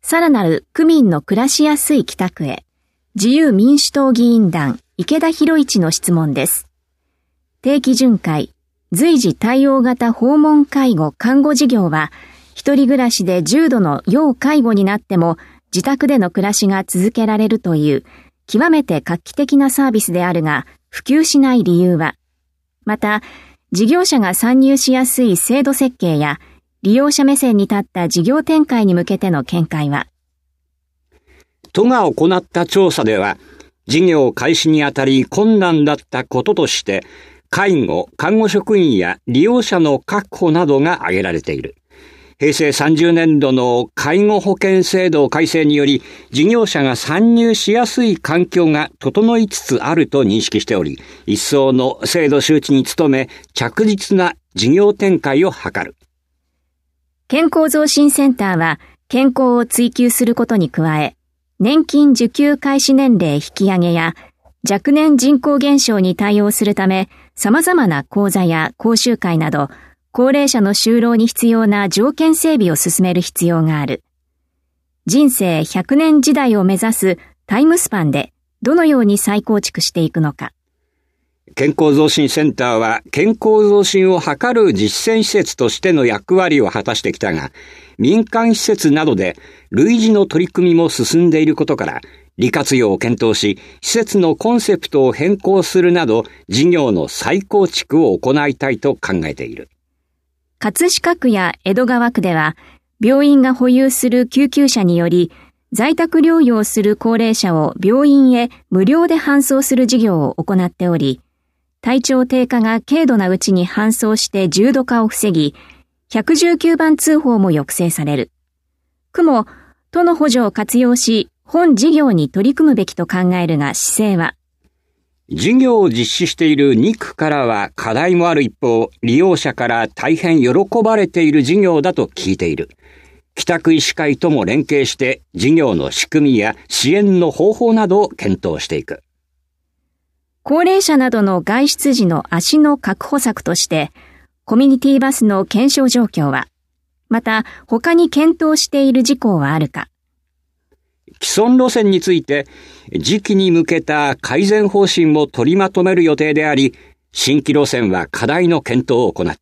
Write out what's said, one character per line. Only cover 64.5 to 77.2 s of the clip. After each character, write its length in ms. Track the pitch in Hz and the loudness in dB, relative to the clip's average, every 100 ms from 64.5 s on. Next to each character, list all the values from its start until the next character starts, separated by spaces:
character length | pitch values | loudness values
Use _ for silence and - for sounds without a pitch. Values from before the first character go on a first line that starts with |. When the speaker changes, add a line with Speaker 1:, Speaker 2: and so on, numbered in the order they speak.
| _ 214 | _ -4
Speaker 1:
若 220 | 196 - | -4 0
年 240 | 285 311 285 | 2 2 2
人 240 | 254 285 | 2 0
口 160 | 294 285 | 0 0
減 240 | 285 285 | 2 0
少 200 | 254 208 | 2 0
に 160 | 185 175 | 0 0
対 260 | 208 208 | 0 0
応 80 | 208 | 0
す 140 | 214 208 | 0 -2
る 80 | |
た 120 | 202 190 | 0 0
め、 220 | 190 190 _ _ | 0 -4 _ _
様 280 | - 202 269 | -6 0 2
々 240 | 339 359 220 | 2 2 0
な 180 | 147 | -2
講 240 | 139 202 202 | -4 -2 -2
座 160 | 196 | 0
や 280 | 180 165 156 _ | 0 0 -4 _
講 200 | 226 226 | -2 0
習 200 | 247 226 | 0 -2
会 220 | 185 165 | -2 -2
な 120 | 156 | -2
ど、 200 | 151 139 - - _ _ | -4 -6 -8 -20 _ _
高 200 | - 254 | -2 2
齢 180 | 285 285 | 2 0
者 100 | 254 | 0
の 140 | 196 | 0
就 260 | 202 226 233 | 0 0 2
労 160 | 233 233 | 2 2
に 100 | 233 | 0
必 200 | - 233 | 0 0
要 200 | 226 220 | 2 2
な 220 | 208 202 | 0 -2
条 240 | 165 240 | 0 -2
件 240 | - 320 320 | 0 0 2
整 180 | 320 302 | 0 0
備 140 | 180 | 0
を 60 | 151 | 0
進 260 | 180 - | -2 -2
め 120 | 185 | 0
る 80 | 180 | 0
必 240 | 180 - 170 | -4 -4 -2
要 160 | 165 | 0
が 180 | 160 151 | 0 -2
あ 60 | 139 | -4
る。 160 | 135 _ _ _ _ _ _ _ _ _ _ - | -8 _ _ _ _ _ _ _ _ _ _ -2
人 240 | 233 294 | 2 2
生 340 | 247 185 160 | 2 -2 -2
百 320 | 156 190 180 277 | -4 -6 -2 0
年 240 | 320 302 | 2 2
時 140 | 294 | 2
代 220 | 285 262 214 | 0 2 2
を 80 | |
目 100 | 185 | 2
指 180 | 190 226 | 0 -2
す 260 | 226 190 175 | -2 -2 -2